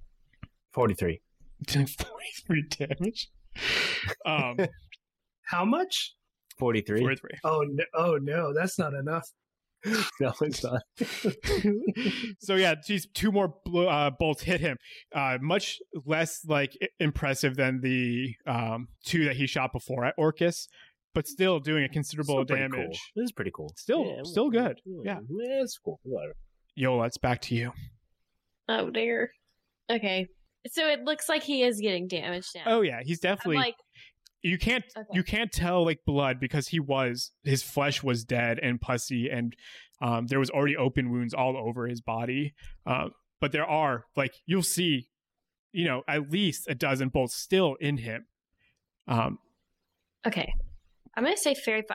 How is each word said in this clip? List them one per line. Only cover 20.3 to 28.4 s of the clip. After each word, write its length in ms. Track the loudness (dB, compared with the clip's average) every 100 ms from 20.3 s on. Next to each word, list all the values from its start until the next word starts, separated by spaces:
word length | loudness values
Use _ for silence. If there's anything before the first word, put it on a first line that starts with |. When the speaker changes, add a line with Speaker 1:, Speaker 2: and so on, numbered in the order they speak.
| 4 2 2 -8 -18 -20 _ _
Speaker 2:
but 120 | -4 -2
still 320 | 2 2 2
doing 240 | 2 2
a 40 | 2
considerable 460 | 0 -2 -4 0
Speaker 1:
Still 100 | 2 2
pretty 240 | 0 0
cool. 100 | -2
Speaker 2:
damage. 180 | -4 -8 -8 -4
Speaker 1:
This 80 |
is 80 | -4
pretty 180 | -4 -6
cool. 200 | -8 -12 -6
Speaker 2:
Still, 280 | -2 0
Speaker 1:
Yeah, 180 | 0 -6
Speaker 2:
still 280 | -4 0 2
Speaker 1:
well, 180 | 2 0
Speaker 2:
good. 120 | -4 -10
Speaker 1:
yeah, 160 | -8
Speaker 2:
Yeah. 160 | -6 -6 -6
Speaker 1:
yeah, 340 | -6 -2 -2
it's 140 | -2 -6
cool. 200 | -10 -10
Whatever. 300 | -6 -6 -6 -12 -20 _ _ -2
Speaker 2:
Yola, 300 | 0 2 0
it's 120 | -2
back 220 | -2 -2
to 120 | -2 -2
you. 160 | -2 -8 -16 -18 _ _ _ _